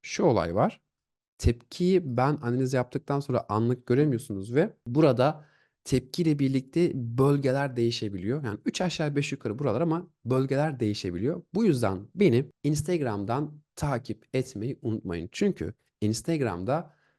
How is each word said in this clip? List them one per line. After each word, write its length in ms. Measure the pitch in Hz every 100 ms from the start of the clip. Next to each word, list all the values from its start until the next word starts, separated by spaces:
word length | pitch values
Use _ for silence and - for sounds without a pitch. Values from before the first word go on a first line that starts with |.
şu 200 | - -
olay 300 | 180 107 85
var. 260 | 90 165 - _ _ _ _ _ -
Tepkiyi 800 | 127 117 - - 180 185 151 120
ben 220 | 131 151
analiz 300 | 120 123 131
yaptıktan 480 | 131 123 - - 143
sonra 260 | 139 123 -
anlık 380 | 104 117 123 -
göremiyorsunuz 680 | 123 151 117 - 98 101
ve 220 | 127 214 - -
burada 580 | 123 156 120 135 156 - _ _ _
tepkiyle 540 | - 131 - - 160 147
birlikte 540 | 135 135 135 165 170
bölgeler 840 | 135 117 117 139 143 135 135 143 123
değişebiliyor. 680 | 117 117 107 98 95 143
Yani 140 | 127 104
üç 160 | - -
aşağı 360 | 180 - 151 143
beş 160 | 143
yukarı 260 | 143 110 110
buralar 220 | 143 107
ama 260 | 170 165 180 _
bölgeler 560 | 113 131 135 135 156 131
değişebiliyor. 640 | 107 104 98 87 117 180 -
Bu 100 | 185
yüzden 440 | 226 135 107 95 104
beni 360 | 170 196 117 143 _
Instagram'dan 1000 | 143 151 151 175 127 104 98 123 151 151 _ -
takip 480 | 147 123 117 107 _
etmeyi 460 | 131 127 101 113 -
unutmayın. 460 | 123 110 92 85 87
Çünkü 420 | - 202 - 78 - _ -
Instagram'da 920 | 104 110 - 160 120 87 98 147 170 _ _